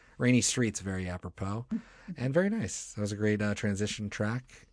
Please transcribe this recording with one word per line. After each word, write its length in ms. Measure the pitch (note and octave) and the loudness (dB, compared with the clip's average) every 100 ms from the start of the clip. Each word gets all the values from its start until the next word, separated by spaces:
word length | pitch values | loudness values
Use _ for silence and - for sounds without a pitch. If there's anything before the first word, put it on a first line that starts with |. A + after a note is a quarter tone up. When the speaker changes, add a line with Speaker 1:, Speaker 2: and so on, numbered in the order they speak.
| - - | -20 0
Speaker 1:
Rainy 220 | B2 B2 | 6 6
Streets, 400 | - - A#2 G2 | 6 2 0 0
very 300 | F#2 F#2 F#2 | -4 -2 -4
apropos 560 | F2+ F2 - G2 G#2 B2+ A3 - | -6 -8 -6 -4 -4 -4 -6 -6
Speaker 2:
<laughs> 260 | - - F3 | -16 -14 -4
Speaker 1:
and 160 | B2+ | 0
very 160 | D3 G3 | 2 2
nice. 440 | A3+ F#2+ - - | 0 -4 -6 -10
That 80 | - | -4
was 100 | G#2 | -4
a 60 | G#2 | 0
great, 240 | G#2+ G#2+ | 2 2
uh, 120 | G#2 | 2
transition 560 | G2+ G#2+ G2 G2+ - G#2 | 0 0 0 -2 -4 -6
track, 560 | - G#2+ A#2+ B2+ - - | -2 -2 -2 -6 -18 -12